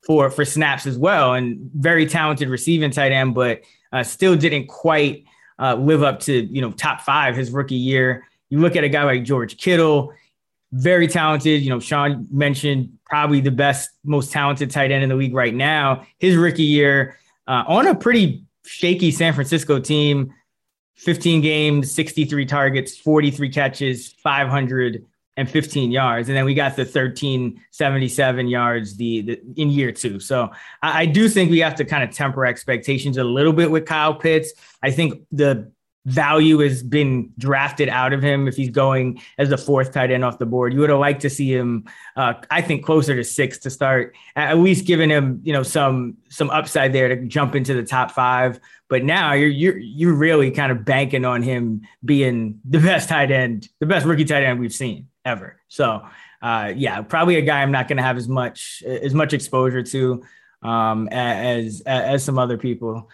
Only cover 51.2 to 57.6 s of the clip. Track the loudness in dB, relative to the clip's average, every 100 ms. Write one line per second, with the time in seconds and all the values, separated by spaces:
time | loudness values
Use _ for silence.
51.2 | -2 -2 -2 -2 -4 -6 -10 _ 0 2
52.2 | 2 0 -4 -8 -2 2 4 2 0 0
53.2 | 2 2 0 -4 -10 _ -2 0 2 2
54.2 | 2 2 0 0 -4 -6 -8 -8 -14 _
55.2 | -8 -8 -10 -20 _ -2 0 -2 -8 -20
56.2 | -20 _ -4 -4 -4 -4 -4 -6 -4 0
57.2 | 2 2 2 0